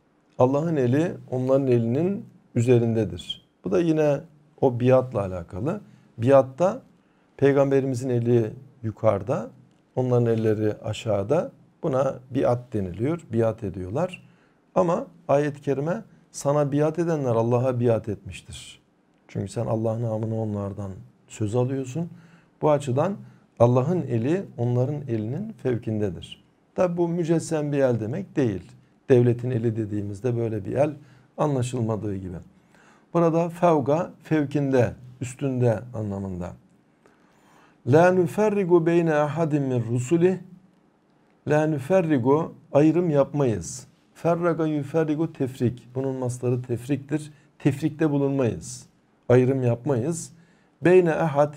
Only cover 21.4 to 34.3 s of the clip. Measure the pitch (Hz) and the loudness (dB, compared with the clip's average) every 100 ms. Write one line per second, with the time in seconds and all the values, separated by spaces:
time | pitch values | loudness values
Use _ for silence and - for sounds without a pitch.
21.4 | 107 120 127 135 127 156 170 - - - | -4 0 -2 -4 -6 -6 -8 -10 -20 -20
22.4 | _ - 147 147 143 120 175 208 - - | _ -4 0 0 0 -2 -2 -4 -12 -20
23.4 | _ - 120 123 127 180 123 120 123 185 | _ 2 4 4 2 -2 -2 -2 0 -2
24.4 | - - 120 123 131 147 123 113 107 147 | -4 -6 -2 0 -2 -4 -4 -4 -4 -6
25.4 | 220 - 131 113 113 110 104 82 - - | -8 -6 -4 -4 -4 -4 -4 -6 -14 -20
26.4 | _ _ _ - 185 175 170 170 160 165 | _ _ _ -2 -2 0 -2 -2 0 0
27.4 | - 156 147 147 131 120 107 160 196 - | 0 -4 -2 2 2 2 -2 -8 -6 -2
28.4 | 127 92 - - _ _ - 123 123 120 | 0 -2 -10 -20 _ _ 2 4 4 2
29.4 | 120 120 117 110 107 104 101 98 127 117 | -2 -2 -2 -4 -6 -6 -8 -6 -4 -2
30.4 | 117 107 101 120 151 147 - _ _ - | -4 -4 -4 -2 -2 -4 -16 _ _ -4
31.4 | 156 135 123 123 110 110 104 98 92 85 | -2 -2 -2 -4 -2 -4 -4 -8 -8 -12
32.4 | - _ _ _ _ _ _ 170 170 160 | -14 _ _ _ _ _ _ 0 2 2
33.4 | 170 170 175 156 127 156 196 - - | -2 2 4 4 2 0 -2 -10 -2